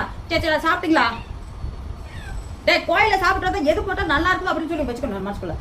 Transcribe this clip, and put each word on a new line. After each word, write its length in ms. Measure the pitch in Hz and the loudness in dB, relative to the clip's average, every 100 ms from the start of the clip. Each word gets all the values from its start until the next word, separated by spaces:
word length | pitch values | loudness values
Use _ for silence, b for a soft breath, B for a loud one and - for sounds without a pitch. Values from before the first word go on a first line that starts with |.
| - - - | 0 -6 -2
சரி, 200 | 330 320 | 0 2
சரி, 200 | 302 320 | 2 2
சாப்பிட்டீங்களா? 360 | 349 349 311 233 220 - - - - - - - - - - - - - - | 2 4 4 4 0 -8 -10 -12 -10 -8 -8 -10 -10 -12 -12 -10 -8 -10 -4
டேய், 200 | - 330 - | 2 2 4
கோயில 320 | 349 415 381 | 2 4 4
சாப்பிட்டு 320 | 359 381 370 | 4 2 0
வந்தா 200 | - 285 | 2 2
எது 120 | 370 | 2
போட்டா 200 | 392 381 | 2 -2
நல்லா 280 | 349 285 349 | 2 2 4
இருக்கும் 220 | 370 370 | 2 0
அப்படின்னு 160 | 320 311 | -2 -2
சொல்லி 240 | 320 254 | -2 -2
வச்சுக்கணும் 360 | 233 254 196 196 | -4 -4 -4 -4
மனசுக்குள்ள. 260 | 202 180 156 | -6 -6 -6